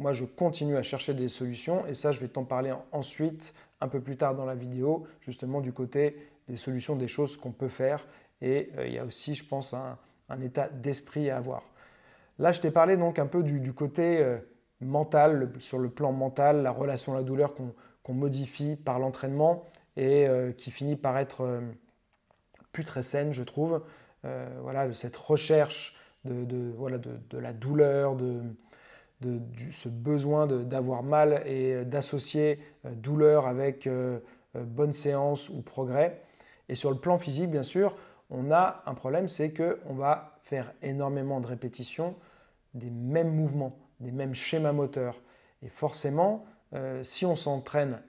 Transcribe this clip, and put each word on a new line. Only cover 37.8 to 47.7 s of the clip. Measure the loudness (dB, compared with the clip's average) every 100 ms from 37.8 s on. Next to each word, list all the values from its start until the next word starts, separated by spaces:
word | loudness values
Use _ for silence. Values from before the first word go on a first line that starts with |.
| 2 0 -12 -20 -12
on | -6 4
a | 4 4 0 -8
un |
problème, | -6 -2 0 0
c'est | -2 -2
qu'on | 0 0 -2 -6
va | -2 2 2 -2 -20
faire | -6 -6 -6 -8
énormément | -4 -2 -2 -2 -2 -2
de | -4
répétitions | -6 -8 -8 -8 -4 -4 -6 -16 _ _ _ _
des | -10 -8
mêmes | -6 0 2 4
mouvements, | 2 2 0 -4 -8 -20 -14
des | -8
mêmes | -6 -4
schémas | -6 -2 0 2
moteurs. | 2 0 -2 -4 -6 -16 _ _ _
Et | -18
forcément, | -4 -4 -2 -2 4 4 2 -6 -20 _
euh, | -8 -6 -8
si | -8 0
on | 0 2
s'entraîne | 0 -4 0